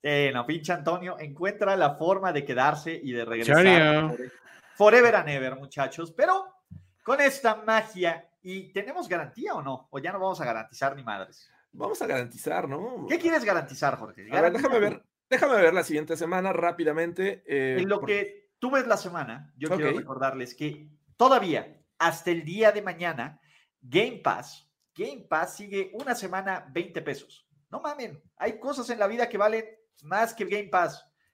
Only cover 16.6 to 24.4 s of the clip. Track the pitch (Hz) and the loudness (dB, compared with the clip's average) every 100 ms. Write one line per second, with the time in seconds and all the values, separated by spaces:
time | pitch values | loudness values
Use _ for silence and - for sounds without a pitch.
16.6 | 170 170 151 151 170 175 190 190 - 139 | 0 0 0 0 -2 -2 -4 -4 -4 -2
17.6 | 131 131 190 202 208 202 202 - _ _ | 0 0 0 0 0 -2 -2 -10 _ _
18.6 | 247 269 240 196 190 170 131 120 147 127 | 0 0 2 0 0 -8 -10 -12 -18 _
19.6 | 151 180 151 139 131 131 135 131 123 - | -4 0 0 -2 -6 -4 -4 -4 -10 -8
20.6 | 151 151 - _ _ _ 247 262 196 131 | -8 -8 -18 _ _ _ 6 6 4 -2
21.6 | - - _ _ 165 156 - 170 151 190 | -4 -18 _ _ 0 0 -2 -4 -4 4
22.6 | 220 208 190 165 175 151 127 151 _ _ | 4 4 -4 -6 -6 -6 -10 -12 _ _
23.6 | _ _ 127 147 240 233 147 87 | _ _ 0 0 0 -2 -2 -2